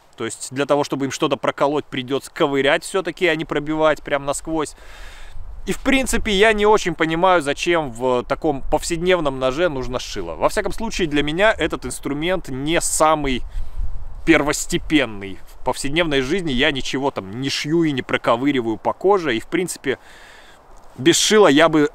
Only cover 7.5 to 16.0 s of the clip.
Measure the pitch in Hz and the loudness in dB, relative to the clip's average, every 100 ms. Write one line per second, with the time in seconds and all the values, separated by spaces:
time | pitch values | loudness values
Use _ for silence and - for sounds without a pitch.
7.5 | 139 170 170 143 113 127 123 117 139 160 | -2 0 0 0 -2 0 0 0 -2 -2
8.5 | 139 - 151 - 165 180 180 143 131 131 | -2 0 0 0 -2 2 2 0 0 0
9.5 | 135 180 135 123 123 - 107 85 78 202 | 0 0 -2 -4 -6 -6 -8 -8 0 0
10.5 | 214 196 - 226 - 165 147 147 165 214 | 0 -2 -4 -4 -2 0 0 0 2 2
11.5 | - 156 165 127 - - 143 170 185 135 | 2 -2 -4 -8 -8 -6 -4 -2 -2 -4
12.5 | 131 147 165 - - 156 156 143 120 - | -6 0 0 0 2 2 2 0 -2 -4
13.5 | - - - - - - - 160 151 143 | -4 -2 0 0 0 -4 -4 2 2 2
14.5 | 143 - 175 - 151 120 101 98 92 - | -2 -2 -4 2 2 2 -4 -10 -10 -14
15.5 | - 127 - 139 160 | -6 -4 -2 -2 0